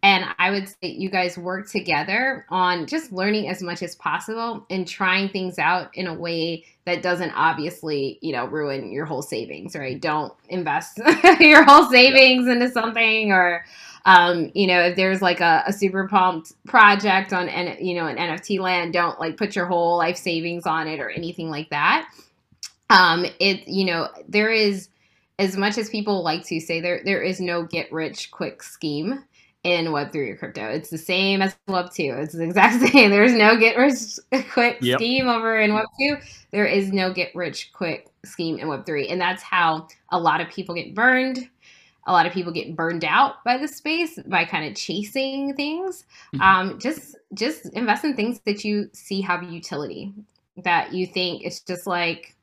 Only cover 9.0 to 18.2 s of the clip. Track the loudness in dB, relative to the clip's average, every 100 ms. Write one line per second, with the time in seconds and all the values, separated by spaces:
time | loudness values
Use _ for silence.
9 | -8 -8 -8 -8 -8 -12 -14 -10 -10 -6
10 | -4 -4 -6 -12 _ -6 -4 -4 -6 0
11 | 2 6 8 8 10 10 12 10 10 8
12 | 8 8 8 6 2 2 2 0 -4 0
13 | 0 2 2 4 4 0 -8 -20 -20 -4
14 | 6 8 8 2 -2 0 2 4 4 2
15 | 0 2 0 2 4 4 2 -2 -2 -2
16 | 0 2 2 0 -10 -20 0 8 8 8
17 | 2 0 0 -4 -4 -6 -6 -6 -6 -4
18 | -6 -6